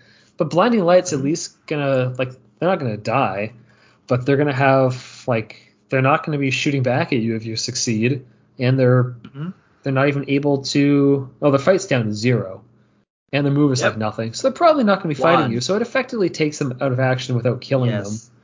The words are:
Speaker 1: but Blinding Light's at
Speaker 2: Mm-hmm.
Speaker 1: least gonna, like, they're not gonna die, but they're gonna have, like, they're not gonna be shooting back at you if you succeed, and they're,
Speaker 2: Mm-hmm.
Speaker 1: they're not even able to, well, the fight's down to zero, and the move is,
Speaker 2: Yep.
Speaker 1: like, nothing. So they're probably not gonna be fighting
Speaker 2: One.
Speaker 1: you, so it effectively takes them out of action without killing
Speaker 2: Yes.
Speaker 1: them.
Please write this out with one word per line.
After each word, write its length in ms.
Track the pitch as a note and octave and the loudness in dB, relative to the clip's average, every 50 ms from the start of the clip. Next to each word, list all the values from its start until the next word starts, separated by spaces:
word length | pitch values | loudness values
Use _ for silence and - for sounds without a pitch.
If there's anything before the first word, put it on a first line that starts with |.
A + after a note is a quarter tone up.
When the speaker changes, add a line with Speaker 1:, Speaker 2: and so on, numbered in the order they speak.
| _ _ _ _ _ _ _ - | _ _ _ _ _ _ _ -4
Speaker 1:
but 120 | F3 D3 | -4 0
Blinding 300 | D#3 E3 G3 B3 A#3 A3 F3 | 2 2 2 4 4 2 4
Light's 280 | E3 F3+ F3+ F3+ F3+ | 4 4 4 4 2
at 60 | D#3 C3+ | -2 -2
Speaker 2:
Mm-hmm. 80 | C3 C#3 | -2 -2
Speaker 1:
least 380 | E3 E3 - - - _ _ | -4 -4 -6 -10 -16 _ _
gonna, 480 | - D#3 D3 C#3+ C#3 C3+ C3 B2+ B2+ B2+ B2 | -6 -4 -2 0 0 0 0 0 -2 -2 -4
like, 120 | C3 B2+ - - _ _ _ - | -6 -6 -8 -14 _ _ _ -2
they're 100 | D3+ F3 | 0 0
not 80 | F#3+ E3 | 0 0
gonna 180 | D3 A#2 G#2+ G#2 | -2 -4 -6 -6
die, 560 | G#2 A2+ A2 C3+ C3 G#2 F#2+ G2 G#2 A#2 - - - _ _ _ _ _ _ _ _ - | -4 -2 0 0 0 0 -2 -4 -6 -8 -10 -14 -20 _ _ _ _ _ _ _ _ -2
but 180 | B2+ B2 B2 | -2 0 0
they're 120 | C3+ C#3 C3+ | 2 2 2
gonna 160 | D3 D3 C3+ | 2 0 2
have, 720 | B2+ C#3 C3+ C3+ C3+ C3 B2+ B2+ - - - - - - - | 2 4 4 4 4 4 2 0 -4 -10 -18 -20 -10 -6 -4
like, 460 | A#2+ A2+ A2 - - - - _ _ _ _ - | -2 -2 -4 -6 -12 -20 -20 _ _ _ _ -4
they're 120 | - C3 | -2 2
not 240 | C3 C3+ D3 D#3 - | 2 2 2 2 0
gonna 120 | - D3+ C#3+ | -2 -4 -2
be 140 | C#3 C3+ | -2 -2
shooting 320 | B2 - - D3+ C#3 C#3 B2 | -2 -2 -2 -2 0 0 0
back 280 | B2 A#2+ C#3+ E3+ - D3 | 0 0 0 0 -2 -2
at 60 | A#2+ | -2
you 160 | A2 A2+ A2+ | -2 -2 -4
if 100 | A2+ A2 | -4 -6
you 100 | A2+ A2 | -8 -8
succeed, 680 | A2 - - B2 - - - A2+ G#2+ A2 A#2+ C#3+ C#3 - - _ _ _ _ _ - | -8 -8 -8 -6 -6 -4 -2 -2 0 0 0 -2 -2 -8 -14 _ _ _ _ _ -4
and 180 | B2+ B2 C3 C3+ | 0 0 2 4
they're, 260 | C3 B2 B2+ B2+ B2 B2 B2 - - | 4 4 4 4 2 0 -4 -12 -18
Speaker 2:
Mm-hmm. 260 | - - C3+ D3+ F3+ F#3+ _ _ _ _ _ - | -18 -16 -14 -12 -12 -12 _ _ _ _ _ -6
Speaker 1:
they're 100 | C#3 C3+ | -4 0
not 140 | C3 C3+ C#3+ | 0 2 2
even 160 | C#3 C#3 C3+ - | 0 -2 -2 0
able 340 | C#3 C#3+ C#3+ D3 C#3+ C3+ C3+ | 0 0 2 0 0 0 -2
to, 640 | - - C#3+ C#3+ C#3+ C#3+ C#3+ C#3 C#3 C#3 C#3 C3 - - - | -2 0 2 2 4 4 4 4 4 2 2 -2 -6 -6 -2
well, 120 | D3 D3 | 0 2
the 80 | C3+ C3+ | 2 2
fight's 280 | C3 - G3 F3+ - - | 4 2 2 2 0 0
down 180 | C#3 B2 A#2 | -2 0 0
to 80 | G#2+ G#2+ | -2 -4
zero, 480 | G#2 G#2+ B2 B2 A2 G2 F#2 F#2+ G2 - _ _ _ _ _ _ _ _ _ _ _ _ _ - | -2 0 0 0 0 -2 -4 -10 -16 -20 _ _ _ _ _ _ _ _ _ _ _ _ _ -2
and 120 | C#3+ C#3+ | 0 0
the 60 | C#3 | 2
move 200 | C#3 C#3+ D3 C#3+ | 2 2 2 2
is, 100 | C3 B2+ | 2 0
Speaker 2:
Yep. 100 | A#2+ A2 - | 0 -2 -2
Speaker 1:
like, 40 | A2 | -2
nothing. 360 | A2 G#2+ - - A2+ A2+ A#2 | -4 -4 -4 -6 -8 -8 -6
So 140 | - - C4 | -2 -2 -2
they're 80 | B3+ | 0
probably 280 | - F4 E4 D#4 D4 A#3+ | 2 4 4 4 4 4
not 140 | G3+ G3 F#3 | 2 2 0
gonna 160 | - E3 D3 | 0 -4 -2
be 60 | B2 | 0
fighting 240 | C3+ E3 E3+ - D3+ | 2 4 4 4 2
Speaker 2:
One. 60 | B2+ | 0
Speaker 1:
you, 100 | A2+ A#2+ | -2 -2
so 140 | A#2+ - F#3 | -2 -2 -2
it 60 | G#3+ | -2
effectively 480 | A#3 A3+ - C4 B3 B3+ B3+ A3+ F#3+ E3+ | -2 -2 -4 -4 -4 -4 -4 -2 -2 -2
takes 300 | - - D#3+ D3+ D3+ - | -2 -2 -2 -2 -2 -4
them 180 | D3+ C3+ B2+ B2+ | -6 -6 -4 -4
out 100 | C#3 C#3 | -4 -2
of 80 | B2+ B2 | 0 0
action 360 | C3 C3 B2+ B2 - - C3 | 0 0 0 -2 -2 -4 -2
without 260 | A#2 - B2 A#2 B2+ | -2 0 -2 -2 -4
killing 280 | - - C#3 C3 B2+ A#2+ | -4 -2 -2 0 0 0
Speaker 2:
Yes. 180 | G#2+ G#2 G2+ G2+ | -2 -2 -4 -6
Speaker 1:
them. 240 | G#2 A2+ - - _ _ | -8 -10 -12 -16 _ _